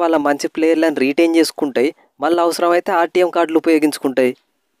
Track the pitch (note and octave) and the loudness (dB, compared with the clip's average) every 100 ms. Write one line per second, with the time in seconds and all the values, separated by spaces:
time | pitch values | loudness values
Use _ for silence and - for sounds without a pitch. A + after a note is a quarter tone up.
0 | E3+ D#3+ C#3+ C#3+ D#3+ - D#3+ D#3+ D#3+ C#3+ | 2 0 0 -2 -4 -2 0 2 0 0
1 | C3 C#3+ E3 E3 D3+ - D3 A#2+ C#3 - | -2 2 2 2 0 -2 -4 -2 -2 -4
2 | _ - C#3+ F3 E3+ D#3+ F3 F3 F3+ F3+ | _ -6 -2 0 -2 0 0 0 0 -2
3 | E3+ F3+ F3 F3 D#3+ D#3+ E3 D#3 D3+ - | 0 0 0 0 0 0 2 2 0 -2
4 | C#3 C3 B2+ B2+ _ _ _ _ | -4 0 -2 -2 _ _ _ _